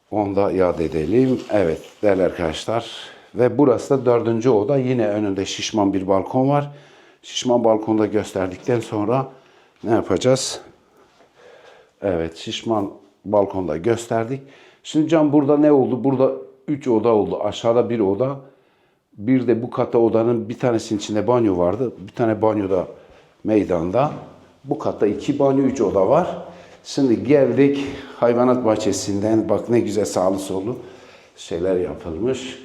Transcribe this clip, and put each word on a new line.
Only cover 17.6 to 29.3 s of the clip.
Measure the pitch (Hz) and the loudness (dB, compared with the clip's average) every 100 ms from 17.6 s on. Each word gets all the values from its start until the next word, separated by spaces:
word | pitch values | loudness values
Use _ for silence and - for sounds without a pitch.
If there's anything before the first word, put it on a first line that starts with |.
| 117 117 110 | 2 2 2
bir | 117 | 0
oda. | 98 101 131 139 - _ _ _ _ _ _ | 0 0 -2 -6 -14 _ _ _ _ _ _
Bir | - 104 131 120 | -8 0 2 2
de | 113 | 0
bu | 117 | -2
katta | - 120 120 | -4 0 2
odanın | 113 110 117 120 107 | 2 2 2 0 -4
bir | 117 | -4
tanesinin | 131 113 107 107 | -2 -2 -2 -6
içinde | - 104 98 | -4 -2 0
banyo | 123 110 90 | 2 2 2
vardı. | 87 101 123 - | 0 0 -4 -6
Bir | 95 | -12
tane | - 113 107 | -4 -2 2
banyo | 110 110 98 | 0 0 0
da | 92 82 - - - _ _ | -2 -2 -10 -20 -20 _ _
meydanda. | - 107 87 87 85 107 147 - - - - _ | 0 0 2 0 0 0 -2 -4 -16 -20 -20 _
Bu | 131 143 | -8 -6
katta | - 90 107 | -6 -2 -2
iki | 107 - 139 | 0 -2 0
banyo, | 139 135 | 2 2
üç | 135 117 | 0 0
oda | 101 87 95 | 0 2 2
var. | 147 175 - - - - - | 2 0 -6 -14 -18 -20 -20
Şimdi | - - 135 107 | -10 -2 0 2
geldik | 104 147 131 113 139 143 - - - - | 4 4 4 4 2 2 -4 -10 -14 -2
hayvanat | 120 117 123 127 | 0 4 2 2
bahçesinden. | 110 107 104 95 101 101 107 | 2 0 0 -2 -2 -2 0